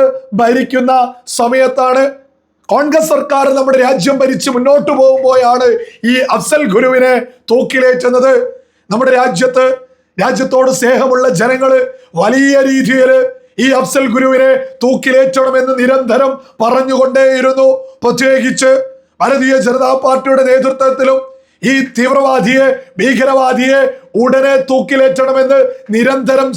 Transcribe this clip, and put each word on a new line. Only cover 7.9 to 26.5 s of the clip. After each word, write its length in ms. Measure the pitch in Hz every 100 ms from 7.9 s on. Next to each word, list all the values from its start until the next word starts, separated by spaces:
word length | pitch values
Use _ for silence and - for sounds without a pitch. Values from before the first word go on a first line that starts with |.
| 254 247 247 262 247 - - _ _ _
നമ്മുടെ 220 | 214 262 254
രാജ്യത്ത്, 480 | 247 175 262 254 262 262 - _ _ -
രാജ്യത്തോട് 480 | 220 202 262 262 262 -
സ്നേഹമുള്ള 480 | 240 262 262 254 254 175
ജനങ്ങള് 400 | 233 254 262 262 254 - _ 165
വലിയ 340 | 202 262 277 277 269
രീതിയിൽ 420 | 269 214 262 262 262 254 - _ -
ഈ 20 | 254 262
അഫ്സൽ 260 | 262 277 269
ഗുരുവിനെ 360 | 240 262 262 262 262 - -
തൂക്കിലേറ്റണമെന്ന് 920 | 240 226 269 262 262 262 262 254 262 254
നിരന്തരം 520 | 254 262 247 247 269 269 - -
പറഞ്ഞുകൊണ്ടേയിരുന്നു. 1080 | 226 262 262 262 262 254 269 262 262 262 262 262 - -
പ്രത്യേകിച്ച് 720 | 240 226 269 262 247 - 262 262 - - _ _
ഭാരതീയ 340 | 202 269 262 262 214
ജനതാ 260 | 262 254 262
പാർട്ടിയുടെ 400 | 262 262 269 262 262
നേതൃത്വത്തിലും 680 | 262 262 262 262 262 262 262 - - _ _ 208
ഈ 20 | 269 262 -
തീവ്രവാദിയെ, 680 | 254 269 269 262 190 262 269 262 - -
ഭീകരവാദിയെ 800 | 233 226 269 269 254 240 254 269 269 262 - 202
ഉടനെ 320 | 247 262 277 269 269
തൂക്കിലേറ്റണമെന്ന് 920 | 262 262 277 262 262 262 269 262 269 262 - - 220
നിരന്തരം 540 | 247 269 254 269 269